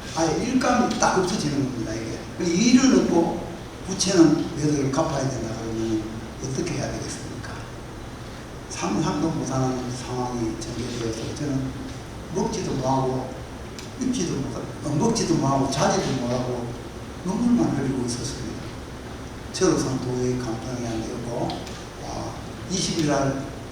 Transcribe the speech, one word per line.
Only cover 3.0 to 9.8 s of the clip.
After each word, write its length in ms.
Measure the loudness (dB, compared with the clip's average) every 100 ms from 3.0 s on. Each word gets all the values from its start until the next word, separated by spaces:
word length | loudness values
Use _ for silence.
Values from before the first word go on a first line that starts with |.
없고 480 | 6 4 4 0 -6 -10 -12 -10 -6
부채는 680 | -2 4 8 8 6 0 0
몇 120 | 2
억을 240 | 2 2
갚아야 360 | 2 0 0 -2
된다 260 | -2 -4 -4
그러면 420 | -4 -2 0 0 -2 -8 -10 -8
어떻게 300 | -4 -2 -2
해야 160 | -2 -2
되겠습니까? 580 | -4 -6 -6 -8 -8 -8 -8 -10 -10 -12 -12 -12 -10 -10 -12 -12 -12 -10
상상도 580 | -4 0 2 2 2 0
못하는 500 | 0 0 0 2 0